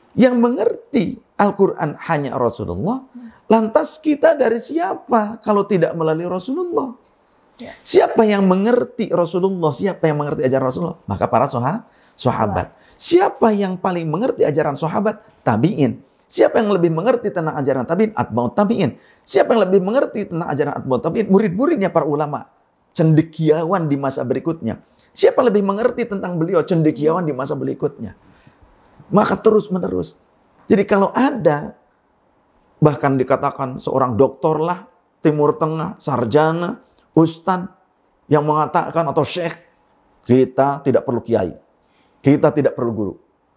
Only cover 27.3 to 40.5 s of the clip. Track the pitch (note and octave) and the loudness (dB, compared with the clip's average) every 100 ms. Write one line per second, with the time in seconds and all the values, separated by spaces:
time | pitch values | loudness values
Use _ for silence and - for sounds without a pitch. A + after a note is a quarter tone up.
27.3 | B2+ C3+ C#3+ C3+ C3 D3 - F#2+ - _ | -4 -6 -6 -6 -4 -6 -6 -14 -16 _
28.3 | _ _ _ _ _ _ _ - G3+ - | _ _ _ _ _ _ _ -2 0 2
29.3 | G3 A3 G#3+ G3 F#3 F#3 F2+ - - _ | 2 2 2 2 -4 -4 -4 -6 -12 _
30.3 | _ _ _ - G3 G3+ G3+ F#3+ A3+ C4+ | _ _ _ 0 0 2 2 0 0 -2
31.3 | B3+ D#3+ D3 A3+ - _ _ _ _ _ | 2 0 0 -4 -16 _ _ _ _ _
32.3 | _ _ _ _ - D3+ C3+ C#3 C3+ B2+ | _ _ _ _ 0 0 2 0 0 0
33.3 | C3 C#3 C3+ C3 C3 - C3 B2+ G#2+ C3+ | 0 -2 -4 -8 -8 -4 0 0 2 2
34.3 | - D#3+ D#3 E3 F3+ G#3+ _ _ _ D#3 | 2 -2 0 -2 -4 -10 _ _ _ 0
35.3 | D3+ D3 - D#3 D#3+ E3 - - B2 A#2 | 2 2 2 -2 -2 -6 -8 -6 -4 2
36.3 | C#3+ D#3 E3 F3 - _ _ _ D#3+ E3 | 2 2 0 -4 -8 _ _ _ 2 2
37.3 | - - F3+ F#3 _ _ _ _ _ - | 0 -4 -4 -6 _ _ _ _ _ -2
38.3 | D3 D3+ D3+ D3 F3 D3 D#3+ D3+ D3+ C#3 | 0 2 0 0 -2 -2 -2 -2 0 -2
39.3 | F3+ E3 - _ _ _ _ _ _ - | -2 -6 -8 _ _ _ _ _ _ 2
40.3 | B2+ B2+ | 4 4